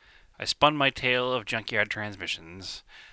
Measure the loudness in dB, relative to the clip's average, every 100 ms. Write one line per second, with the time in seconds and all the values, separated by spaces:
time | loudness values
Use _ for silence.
0 | _ -20 -18 -8 -6 4 4 6 2 2
1 | 2 2 2 -2 -2 -4 0 0 0 -2
2 | -6 -6 -6 -8 -10 -14 -12 -14 -16 -20
3 | -20